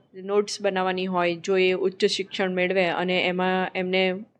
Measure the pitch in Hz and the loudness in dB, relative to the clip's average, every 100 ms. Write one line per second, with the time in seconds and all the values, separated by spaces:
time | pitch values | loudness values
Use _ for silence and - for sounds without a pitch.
0 | _ 190 190 208 208 - 202 190 185 185 | _ -12 -2 0 0 -2 -2 0 0 -2
1 | 190 180 175 170 196 190 185 185 185 185 | -2 0 0 0 0 2 4 2 0 0
2 | 202 190 190 - 185 185 180 190 175 160 | 0 0 -4 -2 -2 0 2 2 2 0
3 | 180 180 180 180 185 185 180 185 185 185 | 0 0 0 0 0 0 -2 -4 0 2
4 | 185 185 220 | 2 -2 -10